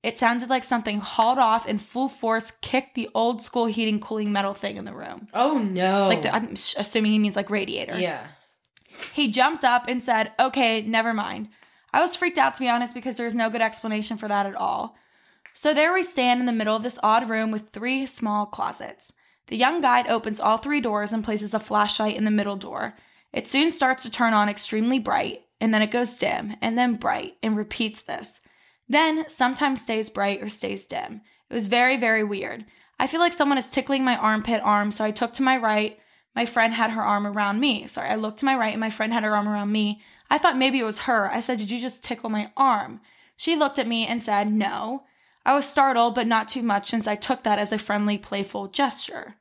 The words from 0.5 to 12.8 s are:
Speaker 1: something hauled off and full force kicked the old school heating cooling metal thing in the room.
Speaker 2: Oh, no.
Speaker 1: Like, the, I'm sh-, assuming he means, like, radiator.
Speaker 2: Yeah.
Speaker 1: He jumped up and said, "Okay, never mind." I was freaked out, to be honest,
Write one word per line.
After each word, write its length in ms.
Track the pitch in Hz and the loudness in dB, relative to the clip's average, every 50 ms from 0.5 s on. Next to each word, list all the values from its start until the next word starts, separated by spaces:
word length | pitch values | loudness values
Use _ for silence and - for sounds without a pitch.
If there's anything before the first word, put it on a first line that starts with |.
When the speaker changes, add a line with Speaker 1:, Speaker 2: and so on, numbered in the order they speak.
| 262 254 247 | 0 0 2
Speaker 1:
something 360 | - 254 233 220 220 208 208 | 0 0 0 0 -2 -4 -4
hauled 380 | 196 - - - 220 233 262 | -4 -2 0 2 2 4 4
off 300 | 269 247 220 220 233 226 | 4 4 4 4 0 0
and 120 | - - 208 | -2 -4 -4
full 280 | - - - 247 269 262 | -6 -6 -4 -4 -4 -4
force 420 | - - - 226 226 226 226 - - _ | -4 -4 0 0 0 0 -2 -6 -8 _
kicked 340 | - - - 262 262 - _ | -6 -2 -2 -2 -2 -2 _
the 120 | 240 226 - _ | -8 -8 -2 _
old 280 | 220 226 233 240 226 | 0 2 2 0 -2
school 260 | - - - 247 233 | -6 -2 0 0 0
heating 320 | 226 208 226 220 220 208 208 | 0 0 0 0 0 0 -2
cooling 320 | 214 - 220 214 214 208 208 | -2 -4 -4 -2 -2 0 0
metal 220 | 202 196 196 202 | 0 0 -2 -4
thing 220 | - - 202 208 | -6 -8 -8 -8
in 60 | 202 196 | -8 -12
the 100 | 196 196 | -12 -14
room. 320 | - - - - - 208 - - | -14 -14 -14 -14 -16 -18 -6 0
Speaker 2:
Oh, 260 | 214 247 294 311 262 | 2 2 4 4 2
no. 480 | 214 196 185 180 185 190 196 202 196 | 0 0 0 2 2 4 4 4 4
Speaker 1:
Like, 160 | 196 226 233 151 | 4 4 2 2
the, 100 | - - | 0 0
I'm 220 | 220 226 - - | 0 -2 -4 -6
sh-, 180 | - - - - | -2 -2 0 0
assuming 340 | - 208 - - 226 214 214 | 0 0 2 2 2 4 4
he 80 | 214 214 | 4 4
means, 160 | 214 208 196 | 4 2 2
like, 160 | 202 196 202 | 0 -2 -2
radiator. 460 | 208 202 196 - - - - - - 185 | -2 -2 -2 -2 -4 -6 -6 -6 -4 -2
Speaker 2:
Yeah. 260 | 180 170 151 123 110 151 147 _ _ _ _ _ _ _ _ _ _ _ - - - - - | -2 -2 -4 -6 -12 -16 -20 _ _ _ _ _ _ _ _ _ _ _ -14 -12 -12 -8 -2
Speaker 1:
He 180 | 294 294 233 | 0 0 2
jumped 320 | 208 254 254 294 330 294 - | 4 4 4 4 4 2 2
up 240 | 247 240 247 240 | 4 4 4 2
and 160 | - 254 247 240 | 0 -4 -2 0
said, 280 | 254 233 220 220 220 - - | 0 2 2 2 0 2 2
"Okay, 420 | 254 262 - 277 254 226 220 220 | 2 2 4 2 2 2 2 0
never 320 | 214 220 226 226 226 233 226 | -2 0 0 2 2 2 -2
mind." 360 | 208 - - - 214 214 214 _ _ - _ _ _ _ _ - | -2 -4 -4 -6 -10 -10 -12 _ _ -20 _ _ _ _ _ 2
I 80 | 269 | 2
was 140 | 339 349 - | 4 4 2
freaked 220 | - 359 349 349 | 0 -2 -2 2
out, 180 | 311 269 269 - | 2 2 2 2
to 40 | - | 0
be 80 | 262 247 | 0 0
honest, 240 | 233 240 | 2 0